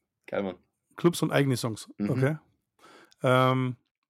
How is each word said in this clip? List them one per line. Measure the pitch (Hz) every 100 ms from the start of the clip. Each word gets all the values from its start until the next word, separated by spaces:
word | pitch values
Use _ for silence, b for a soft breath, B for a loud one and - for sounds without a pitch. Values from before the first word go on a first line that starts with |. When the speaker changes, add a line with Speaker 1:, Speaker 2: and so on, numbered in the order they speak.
| _ _ -
Speaker 1:
Geil, | 101
Mann. | 98 90 _ _ _ -
Speaker 2:
Clubs | 170 170
und | 156
eigene | 143 139 123
Songs. | 123 107 - -
Speaker 1:
Mhm. | 104
Speaker 2:
Okay. | 127 131 156 _ _ _ _ b b b b
Ähm, | 131 127 131 131 127 123 _ _